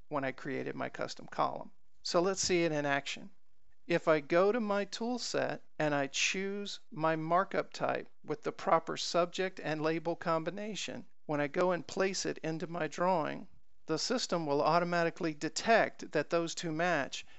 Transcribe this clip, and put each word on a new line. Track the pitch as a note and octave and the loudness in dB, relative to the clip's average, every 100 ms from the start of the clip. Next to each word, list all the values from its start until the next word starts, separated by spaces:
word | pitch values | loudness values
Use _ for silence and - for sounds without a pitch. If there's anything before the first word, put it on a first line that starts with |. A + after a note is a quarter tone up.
| - | -6
when | D3 | -4
I | C3+ | -4
created | C3 D3 C3 C3 | -4 -6 -4 -4
my | A#2+ B2+ | -4 -6
custom | - B2+ - - | -4 -6 -6 -6
column. | - C3+ - G#2+ - - - | 0 0 -2 -10 -14 -14 -10
So | - F3+ | 0 2
let's | F#3 F#3+ | 4 2
see | - F3+ | 2 4
it | E3+ | 4
in | D3+ | 2
action. | C#3+ C#3 - - G3 - - - - - - | 2 0 -2 -8 -10 -14 -14 -14 -14 -14 0
If | E3+ - | 2 6
I | D#3 | 4
go | C#3+ E3+ G3+ | 6 4 6
to | A#3+ | 4
my | G#3+ G3+ | 0 -2
tool | G3 - A3+ B3 | -2 -4 -4 -2
set | - C#3 - - - - | -2 -2 -2 -4 -8 -2
and | D3+ | 2
I | C#3+ C#3 | 2 0
choose | - - F#3+ G3 G3+ G3+ - - | 0 0 0 -2 -4 -6 -8 -10
my | D3+ D#3+ D#3+ | 0 2 2
markup | D#3+ F3 F#3+ - - | 4 2 4 0 -2
type | - C3 C3 - - | -2 -2 -2 -4 -12
with | - D3+ | -6 -4
the | - | -4
proper | - - E3 - D3 | -2 4 4 4 -4
subject | - F3 E3+ F3+ F#3 - | 0 2 2 0 -4 -4
and | D3 D#3 | -4 0
label | D3+ E3 E3 | 0 0 -2
combination, | E3 F3+ D#3+ E3 G3 G#3+ F#3 - A#3+ - - - | -2 0 0 0 -6 -6 -6 -6 -8 -10 -12 -2
when | D3 | 0
I | C#3+ | 0
go | F3+ F3+ | 2 2
and | F3 - | 2 -2
place | F#3+ F#3+ F#3 - | 0 0 0 -2
it | - | -2
into | D#3+ D#3+ E3 | -4 -4 -4
my | E3+ D#3 | -4 -4
drawing, | - F3+ F3 C#3+ C#3+ G#3+ - - - - | 2 4 4 2 -4 -10 -14 -14 -12 -2
the | D#3 | -2
system | - A#3+ - F3 D3+ | 0 0 0 0 2
will | C#3+ | 4
automatically | D3 E3+ F3 F3 E3 - E3+ | 6 6 4 2 2 0 -2
detect | D3 D#3 - G#3+ A3 D3+ - - | -2 -4 0 6 6 6 0 -2
that | D#3 C#3+ | -2 2
those | E3+ E3+ | 2 0
two | - F3 | -2 -2
match, | D#3 F3+ D#3 C3 - - | 0 2 2 0 -6 -10